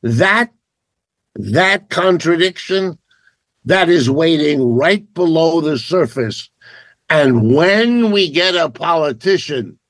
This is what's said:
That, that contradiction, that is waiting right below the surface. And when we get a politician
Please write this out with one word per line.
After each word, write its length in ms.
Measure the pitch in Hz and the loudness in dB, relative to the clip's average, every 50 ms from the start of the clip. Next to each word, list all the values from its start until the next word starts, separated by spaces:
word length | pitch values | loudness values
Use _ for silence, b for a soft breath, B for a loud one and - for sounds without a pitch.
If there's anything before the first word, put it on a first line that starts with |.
| - | -2
That, 480 | 117 117 113 175 190 202 226 240 233 _ _ _ _ _ _ _ _ _ _ _ _ _ _ _ _ _ | -2 0 0 2 2 2 0 0 -4 _ _ _ _ _ _ _ _ _ _ _ _ _ _ _ _ _
that 540 | - 101 101 104 147 185 190 196 202 196 _ | -12 -8 -2 0 0 2 2 0 -2 -4 _
contradiction, 1080 | - - 175 185 185 170 - 160 170 165 175 185 180 - - - 190 196 190 190 156 - _ _ _ _ _ _ _ _ _ _ _ _ _ | -6 -2 0 0 0 0 0 0 0 0 0 -2 -2 -8 -8 -6 -4 -4 -4 -4 -8 -12 _ _ _ _ _ _ _ _ _ _ _ _ _
that 240 | 120 123 139 175 165 | -2 0 0 2 2
is 200 | 175 175 127 123 | 2 2 2 0
waiting 680 | 131 147 165 165 165 151 147 147 147 143 131 120 117 | 0 0 2 2 2 0 0 0 0 0 0 0 0
right 360 | 120 139 170 202 208 208 _ _ | 2 2 0 0 0 -4 _ _
below 460 | 170 180 170 160 160 165 165 160 170 | -2 -2 0 2 2 2 2 0 0
the 180 | 156 151 151 123 | -2 -2 -4 -4
surface. 720 | 117 - 165 185 165 123 - 139 120 110 98 - - - _ B B B B B B B B B _ _ | -6 -4 -2 -2 -2 -2 -2 -6 -6 -6 -6 -10 -12 -18 _ B B B B B B B B B _ _
And 440 | 160 156 147 135 127 117 110 110 127 | 0 2 2 4 4 2 4 4 4
when 580 | 143 165 180 196 214 226 240 240 240 233 220 | 4 4 2 2 2 2 2 2 0 0 0
we 180 | 208 202 190 165 | 2 0 0 0
get 260 | 139 160 175 185 180 | 0 0 0 0 2
a 140 | 175 165 151 | 0 -2 -2
politician 1080 | 117 - 165 165 170 165 156 147 131 117 - 185 196 175 - - 147 131 113 87 76 _ _ _ | -4 -6 -4 -2 0 0 0 -2 -4 -4 -2 -2 0 0 -2 -4 -8 -8 -8 -8 -12 _ _ _